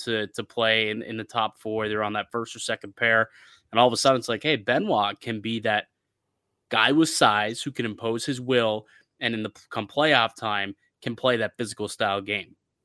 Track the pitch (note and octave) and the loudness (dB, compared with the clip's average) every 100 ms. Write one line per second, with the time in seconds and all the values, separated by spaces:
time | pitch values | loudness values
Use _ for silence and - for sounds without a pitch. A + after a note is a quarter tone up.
0 | - A2 G#2 - G#2 - A2 A2+ G#2+ G#2 | -4 -4 -4 -8 -8 0 2 2 0 -4
1 | F#2 A2 G#2 A#2+ A2 - A2 A2 G#2+ G#2+ | -8 -10 -6 -2 -4 -4 -8 -4 -2 -2
2 | G#2+ G#2 G2 A#2 A2+ A2+ - A2+ G#2 - | -2 -4 -6 -8 -8 -8 -6 -6 -8 -2
3 | A#2 A2+ A2 _ - - _ A2+ B2 A#2 | 2 4 2 _ -20 -20 _ 4 4 4
4 | C#3 C3 A#2 A2 D3+ C3+ G#2 C3 G#3 A#2+ | 2 2 0 -4 -2 -2 0 0 2 2
5 | G2+ G2+ A#2+ A2 G#2+ A2+ A2 G#2+ - _ | 0 -2 -8 -6 -4 -4 0 -2 -2 _
6 | _ _ _ _ _ _ - A2 A2+ D3 | _ _ _ _ _ _ -4 2 4 4
7 | D#3+ - B2+ G#2 G#2+ A#2 D3 C3+ A#2 G2+ | 2 4 4 4 0 -6 -8 -6 -6 -4
8 | A2+ A#2 - B2+ B2 B2 A2+ G#2+ - _ | -4 -4 -4 -6 0 2 2 0 -6 _
9 | _ - A#2+ A2 G#2+ - - A#2 G2+ - | _ -6 -4 -4 -6 -10 -10 -8 -4 2
10 | D3+ C3+ A2+ - A2+ G#2 G2 G2 _ _ | 4 4 4 -2 -4 -4 -6 -10 _ _
11 | B2+ A#2 B2+ A#2+ G#2+ - A2+ A#2 G#2 - | -8 -2 0 0 -2 -4 -8 -6 -8 -2
12 | G#2+ G2+ G2 G#2 E2+ _ _ _ | -2 -2 -4 -6 -8 _ _ _